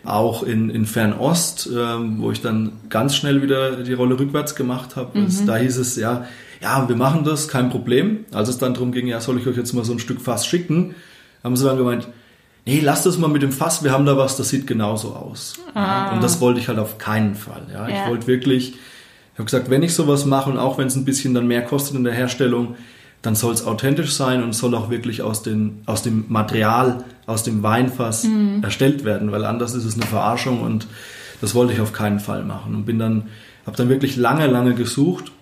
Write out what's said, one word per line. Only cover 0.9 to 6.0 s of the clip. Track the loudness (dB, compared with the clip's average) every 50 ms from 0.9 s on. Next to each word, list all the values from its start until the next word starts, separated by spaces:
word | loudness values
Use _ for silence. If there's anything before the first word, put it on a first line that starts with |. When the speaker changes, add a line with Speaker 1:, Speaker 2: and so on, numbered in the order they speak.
| 0 0 0 0 0 0 0 2 2 2 0 -2 -4 -8 -8 -4 -2
Speaker 1:
ähm, | -2 -2 -2 -2 -4 -4 -4 -2 -2
wo | -2 -2
ich | -2 -2
dann | -2 -2 0 0 0 -2 -4 -10 -14 -4
ganz | -2 0 0 2 0
schnell | 0 2 2 2 2
wieder | 4 2 2 2 2 0 -2 -4
die | -4 -4 0
Rolle | 2 4 2 4 2
rückwärts | 0 0 0 -2 -2 -2 -4
gemacht | -4 -2 -2 -2 -4 -8 -10 -8
hab. | -10 -10 -4 0
Speaker 2:
Mhm. | 0 2 2 2 2 2
Speaker 1:
Da | 2 2
hieß | 2 2 2 2 0
es, | -2 -2 -2
ja, | -2